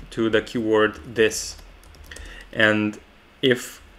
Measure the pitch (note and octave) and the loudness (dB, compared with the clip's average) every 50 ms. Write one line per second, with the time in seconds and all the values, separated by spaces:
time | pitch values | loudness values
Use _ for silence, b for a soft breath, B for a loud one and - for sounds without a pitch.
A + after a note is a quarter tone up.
0 | - - - - A2 A2 G#2+ G#2+ G#2 - - B2 A2 A2 A2 G#2+ G#2+ G#2+ G#2+ - | -16 -10 -4 -2 0 2 2 0 0 -2 -4 -4 0 2 4 4 4 2 0 -4
1 | - C3 G#2+ A#2 A2 G#2+ - - - - - - - - - - - - - - | -14 -6 0 2 2 2 2 -2 -8 -10 -14 -16 -20 -20 -20 -20 -20 -20 -20 -20
2 | - B B B B B B B B B - A#2+ A2 G#2+ G#2+ G#2+ G#2+ G#2+ G#2+ - | -20 B B B B B B B B B 0 2 4 4 4 2 0 -2 -4 -8
3 | - - - _ _ _ _ _ - C3 B2 B2 - - - - - - - | -14 -20 -20 _ _ _ _ _ 0 2 2 0 -2 -8 -16 -20 -20 -20 -20